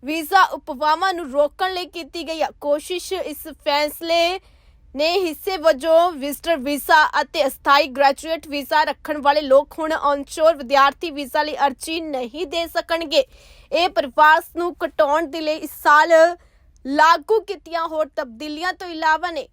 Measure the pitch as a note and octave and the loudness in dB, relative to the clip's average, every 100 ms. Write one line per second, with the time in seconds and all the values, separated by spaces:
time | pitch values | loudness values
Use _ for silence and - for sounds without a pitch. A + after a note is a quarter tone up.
0 | B3 D#4+ D4+ F#4+ F#4 D4 - C4+ D4+ D#4+ | -6 -6 0 2 2 0 -10 -4 0 0
1 | F#4+ F4 D#4+ C4+ D4 _ F#4+ F#4 F4+ F4 | 0 -4 -4 0 0 _ -4 -4 -8 -12
2 | D4+ E4+ D4+ D#4+ C4+ A#3 D4 D4 - F4+ | -14 -12 -10 -4 -6 -6 -4 -4 -4 -10
3 | - F#4 D#4+ D4 D#4+ C#4 - C#4+ D4+ D4 | -8 -8 -8 -10 -14 -10 -4 -2 -2 -6
4 | E4 E4+ E4+ F#4+ _ _ _ _ _ C4 | -2 0 0 -2 _ _ _ _ _ -4
5 | D#4 F4 F4+ D4 - F#4+ D#4 D4 D#4+ D#4+ | -2 0 -2 -6 -8 -2 0 0 2 4
6 | F4 D#4 C#4 C#4 E4 E4 B3+ C#4+ - D#4+ | 2 -2 -8 -8 -4 -4 -2 -6 2 4
7 | D4+ - C#4+ E4+ C4+ - - C#4 D#4 B3+ | 4 0 -4 -2 -2 -2 2 2 2 2
8 | C#4 C#4 D#4 D#4+ D#4 C#4+ C4 D#4 D#4 C#4 | 0 0 -6 -8 -6 -10 -2 0 0 -4
9 | - D4+ C#4 D4 D4 C4+ C#4+ - D#4 D#4 | -6 -2 2 0 4 4 4 -6 -4 -2
10 | C#4+ C#4+ C#4 - D#4+ D#4+ A#3+ C#4 C4+ C4+ | -2 -2 -4 0 2 2 0 4 4 2
11 | F4 C#4+ C#4 D4+ D4+ D4+ C#4+ C#4 - E4 | -10 -8 -6 -4 -4 0 -2 -2 -8 -8
12 | D#4+ C#4 A#3+ C4+ F4 E4 E4 E4+ E4 E4 | -6 -8 -8 -10 -8 -6 -4 -6 -4 -4
13 | E4 D4+ C4 _ - - _ D4 F4+ - | 0 0 0 _ -20 -20 _ -2 0 0
14 | D4 A#3+ D4+ D#4+ E4 - F4 D4 E4+ - | -4 4 6 6 2 -6 -6 -4 -8 0
15 | D4+ D4+ E4 D#4+ D#4 D#4 D4+ - E4+ D4 | 2 2 -2 -6 -4 -4 -8 -4 4 6
16 | D#4+ E4 E4 F4 _ _ _ _ B3+ C#4+ | 6 6 6 2 _ _ _ _ -6 2
17 | D#4 E4+ D4 A4 - F#4 D#4+ E4 E4 D#4 | 4 4 2 0 0 -12 -8 -6 -4 -4
18 | D4+ - C#4+ A3 D4+ D4+ F4 F#4 F#4 D#4+ | -4 -4 -10 -8 -10 -6 -6 -6 -10 -4
19 | D#4+ D#4 F4 D#4+ - | 0 0 -2 -6 -10